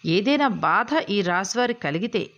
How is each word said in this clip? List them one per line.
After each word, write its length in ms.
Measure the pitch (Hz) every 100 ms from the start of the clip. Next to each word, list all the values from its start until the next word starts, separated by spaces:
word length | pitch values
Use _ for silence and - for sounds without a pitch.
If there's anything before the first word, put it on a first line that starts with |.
| 160
ఏదైనా 420 | 175 214 285 277
బాధ 400 | 175 156 180 240 311 -
ఈ 120 | 202
రాశివారికి 580 | 180 175 196 233 247 233
కలిగితే 500 | 151 156 220 214 -